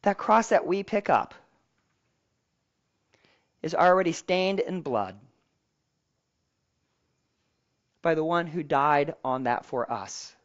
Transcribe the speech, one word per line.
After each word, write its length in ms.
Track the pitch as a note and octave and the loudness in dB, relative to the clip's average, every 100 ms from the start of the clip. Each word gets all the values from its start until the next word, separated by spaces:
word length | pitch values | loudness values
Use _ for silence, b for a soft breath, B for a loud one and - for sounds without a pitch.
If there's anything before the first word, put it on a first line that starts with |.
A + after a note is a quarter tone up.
that 140 | G3+ G3 | 0 -2
cross 300 | - A3 - | 2 2 4
that 180 | G3 - | 0 2
we 180 | G3 | -4
pick 260 | - G#3 - | -2 -4 2
up 240 | B2 C#2+ - _ _ _ _ _ _ _ _ _ _ _ _ _ _ _ _ _ _ _ _ _ _ | 0 0 -12 _ _ _ _ _ _ _ _ _ _ _ _ _ _ _ _ _ _ _ _ _ _
is 140 | D#3+ E3 | -6 4
already 380 | F3+ F#3 F3+ | 4 6 2
stained 480 | E3 - F#3 F#3 G3 | -4 -2 0 0 -2
in 200 | - F#3 | -4 -6
blood 380 | D3 A#2 F#2+ G2+ _ _ _ _ _ _ _ _ _ _ _ _ _ _ _ _ _ _ _ _ _ _ _ _ _ _ _ _ | -4 -4 -4 -10 _ _ _ _ _ _ _ _ _ _ _ _ _ _ _ _ _ _ _ _ _ _ _ _ _ _ _ _
by 140 | E3+ D#3+ | -2 0
the 80 | |
one 240 | D#3+ E3+ E3+ | 0 -2 -2
who 160 | E3 | -8
died 520 | D3 C#3+ C#3+ D3 C#3+ - C3 | -2 0 4 2 0 -4 -4
on 180 | B2+ | -2
that 220 | B2+ A#2+ - | -2 -2 -4
for 260 | B2+ A#2 | -6 -4
us. 420 | A2+ G2 - - _ | -6 -8 -14 -18 _